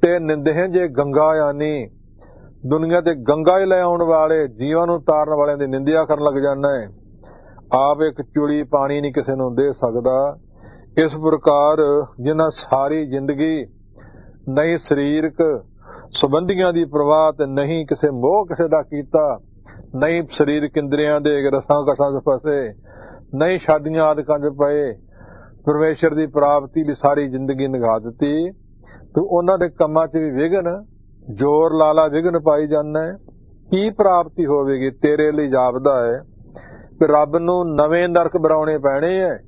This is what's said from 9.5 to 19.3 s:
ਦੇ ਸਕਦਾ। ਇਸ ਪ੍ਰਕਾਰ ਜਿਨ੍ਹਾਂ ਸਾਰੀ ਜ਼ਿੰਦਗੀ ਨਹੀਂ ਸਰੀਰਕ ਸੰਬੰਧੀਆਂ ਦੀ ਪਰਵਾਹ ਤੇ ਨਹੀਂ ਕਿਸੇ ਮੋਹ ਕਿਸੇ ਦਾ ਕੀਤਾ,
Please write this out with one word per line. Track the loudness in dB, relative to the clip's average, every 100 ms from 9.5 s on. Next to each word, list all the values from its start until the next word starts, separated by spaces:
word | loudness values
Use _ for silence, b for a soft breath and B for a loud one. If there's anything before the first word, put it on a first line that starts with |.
| 0
ਦੇ | -2
ਸਕਦਾ। | 0 -4 -2 0 0 -2 -6 -18 B B B B -2
ਇਸ | -2 0
ਪ੍ਰਕਾਰ | 0 2 4 4 4 4 2 2 -2 -6
ਜਿਨ੍ਹਾਂ | -4 0 0
ਸਾਰੀ | -2 -2 -2 0 -2 -4
ਜ਼ਿੰਦਗੀ | -6 -4 -2 -2 -4 -8 -16 -20 -20 B B B B -4
ਨਹੀਂ | 0 0 0
ਸਰੀਰਕ | 0 0 0 0 -2 0 0 0 -8 -20 B B B
ਸੰਬੰਧੀਆਂ | -2 0 0 0 0 0
ਦੀ | 0 -2
ਪਰਵਾਹ | 0 2 4 2
ਤੇ | 0 -4
ਨਹੀਂ | -2 -2 -4 -4
ਕਿਸੇ | -2 -2
ਮੋਹ | 0 0 0 -2
ਕਿਸੇ | -2 0
ਦਾ | 0
ਕੀਤਾ, | -2 -8 -2 0 0